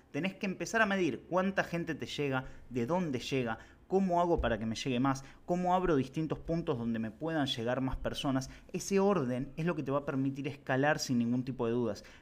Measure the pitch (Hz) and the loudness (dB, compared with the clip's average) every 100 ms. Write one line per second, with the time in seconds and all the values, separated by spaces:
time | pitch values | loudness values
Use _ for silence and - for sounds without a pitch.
0 | - 139 185 190 202 180 170 226 214 196 | -10 -4 -4 -4 -6 -4 -2 2 2 2
1 | 170 - - 175 190 190 165 170 165 139 | 2 0 -2 0 2 0 -2 -2 -4 -4
2 | 117 - 143 131 131 - - 123 117 175 | -6 -4 -2 -2 -4 -10 -8 -2 0 0
3 | 175 123 - 135 120 113 - - - 190 | 0 -2 -2 -2 -2 -4 -10 -20 -2 0
4 | 196 170 175 165 120 113 113 113 143 120 | 2 2 2 2 2 0 -2 -4 -2 0
5 | 135 135 - - - 180 180 185 180 147 | 2 0 -4 -12 -4 0 2 2 4 2
6 | 131 - 160 - - 165 165 127 117 113 | 2 -2 -4 -4 -4 -2 -2 -2 -2 -2
7 | 113 - 156 160 135 - 117 127 131 - | -4 -4 -4 0 0 0 0 0 0 0
8 | 117 - 143 131 131 - - 185 - 196 | -2 -2 0 0 -2 -8 -8 -6 2 4
9 | 196 190 123 123 139 - 160 165 139 139 | 6 4 2 -2 -4 -2 -2 0 0 0
10 | 143 139 135 135 139 - - 131 143 151 | 0 0 0 0 -6 -6 0 2 4 2
11 | - 123 117 123 123 120 117 120 113 101 | 2 2 2 0 -2 -2 0 2 0 -2
12 | - - | -10 -18